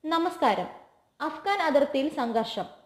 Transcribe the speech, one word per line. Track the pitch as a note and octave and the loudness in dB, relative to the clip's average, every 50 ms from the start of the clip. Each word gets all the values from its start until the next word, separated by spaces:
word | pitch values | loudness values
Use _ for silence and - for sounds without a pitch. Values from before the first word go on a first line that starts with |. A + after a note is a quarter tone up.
| - | -2
നമസ്കാരം. | D#4 E4 E4 E4+ F4+ F4 - D4+ A#3 G3+ F#3 F3 - - - - _ _ _ _ _ _ _ | 0 0 0 0 0 0 2 2 2 2 2 -2 -6 -8 -18 -20 _ _ _ _ _ _ _
അഫ്ഗാൻ | C#4+ D#4 D#4 - - G4 G4+ G4+ | -6 -6 -6 -4 -2 -2 0 2
അതിർത്തിയിൽ | E4+ D#4+ C4+ C#4+ C#4 C#4+ - C4+ C4+ D#4 - | 2 4 4 4 4 4 2 0 0 0 -2
സംഘർഷം. | D4 B3 A#3 A3 A3+ A3 - - G#3 F3 - - - - | -2 -4 0 0 0 -2 -2 -4 -6 -8 -8 -10 -20 -20